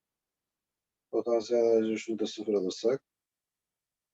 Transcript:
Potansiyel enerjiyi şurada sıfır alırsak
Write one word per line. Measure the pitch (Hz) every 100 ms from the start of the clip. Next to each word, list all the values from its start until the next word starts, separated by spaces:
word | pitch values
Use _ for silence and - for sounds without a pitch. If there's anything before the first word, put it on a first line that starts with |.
| _ _ _ _ _ _ _ _ _ _ _
Potansiyel | 117 120 117 110 120
enerjiyi | 117 113 110 110
şurada | - 107 110
sıfır | - 107
alırsak | 101 92 - 113 135 _ _ _ _ _ _ _ _ _ _ _